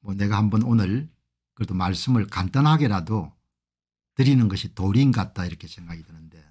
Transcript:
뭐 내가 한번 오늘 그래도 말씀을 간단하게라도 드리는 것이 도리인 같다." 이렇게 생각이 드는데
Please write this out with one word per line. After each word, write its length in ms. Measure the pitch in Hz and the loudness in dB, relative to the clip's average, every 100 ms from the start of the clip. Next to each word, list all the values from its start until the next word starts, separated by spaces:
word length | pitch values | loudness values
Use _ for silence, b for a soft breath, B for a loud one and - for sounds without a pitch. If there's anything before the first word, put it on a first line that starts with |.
뭐 120 | 104 | -8
내가 220 | 98 101 101 | -4 -2 0
한번 260 | 104 107 | 2 2
오늘 440 | 123 113 92 110 156 _ _ _ _ | 2 2 2 -2 -6 _ _ _ _
그래도 180 | _ 107 | _ -6
말씀을 520 | 92 92 92 - 123 98 | -2 -2 -4 0 0 0
간단하게라도 1040 | - 92 131 147 156 143 101 80 107 82 _ _ _ _ _ _ _ _ - | -4 -4 2 4 4 2 -2 -2 -6 -6 _ _ _ _ _ _ _ _ 0
드리는 320 | 135 135 113 | 4 4 4
것이 260 | 98 95 | 0 -10
도리인 380 | - 95 104 139 | -6 0 2 4
같다." 340 | 113 92 - 87 | 2 -2 -6 -10
이렇게 220 | 80 80 | -10 -16
생각이 340 | - 85 82 | -18 -16 -16
드는데 420 | 80 80 80 82 76 | -16 -20 -20 -20 -20